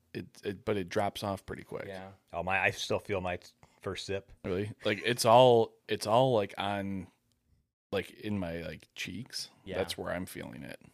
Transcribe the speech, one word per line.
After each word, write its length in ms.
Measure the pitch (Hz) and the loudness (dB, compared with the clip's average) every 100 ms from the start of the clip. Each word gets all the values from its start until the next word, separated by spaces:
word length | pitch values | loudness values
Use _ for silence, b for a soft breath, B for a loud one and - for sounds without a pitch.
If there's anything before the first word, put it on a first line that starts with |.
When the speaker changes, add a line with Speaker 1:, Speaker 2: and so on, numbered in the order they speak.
| _ - | _ -12
Speaker 1:
a, 40 | |
it, 60 | 92 - | -12 -10
it, 220 | 104 98 107 | -8 -6 -2
but 100 | 104 | -2
it 140 | 87 | -2
drops 340 | 107 101 - | -2 -2 -2
off 220 | 104 95 - | -6 -6 -8
pretty 180 | 65 | -12
quick. 220 | - - - | -10 -10 -10
Speaker 2:
Yeah. 220 | 95 95 101 _ | -12 -14 -18 _
Speaker 3:
Oh 100 | 85 | -4
my, 160 | 87 95 | 0 2
I 120 | 98 | 2
still 280 | 101 - 101 | 0 -2 -2
feel 220 | - 98 | 0 -2
my 160 | 90 90 | -2 -4
t-, 100 | - _ - _ | -8 _ -20 _
first 240 | 101 90 - | -8 -6 -4
sip. 240 | 98 - - | -6 -6 -10
Speaker 1:
Really? 300 | - 92 104 - | -4 -2 -2 -4
Like, 180 | 107 104 80 | -2 0 0
it's 180 | 123 | 2
all, 500 | 113 117 127 117 110 - - | 8 10 10 8 4 -4 -6
it's 180 | - 110 | -4 2
all, 280 | 113 131 | 4 6
like, 200 | 113 101 - | 4 0 -2
on, 500 | 98 101 98 95 92 _ _ _ _ _ _ _ _ | -2 -2 -4 -6 -8 _ _ _ _ _ _ _ _
like, 180 | 101 - - | -6 -6 -8
in 180 | 107 104 | -6 -4
my, 200 | 87 85 | -4 -6
like, 280 | 82 80 - - | -8 -12 -14 -10
cheeks. 540 | - 95 - - - - | -8 -10 -10 -10 -10 -14
Speaker 2:
Yeah. 140 | - 87 | -8 -4
Speaker 1:
That's 200 | 92 - | -4 -6
where 140 | 90 | -6
I'm 120 | 87 92 | -4 -6
feeling 380 | - - - | -10 -12 -12
it. 160 | 67 - - | -14 -16 -20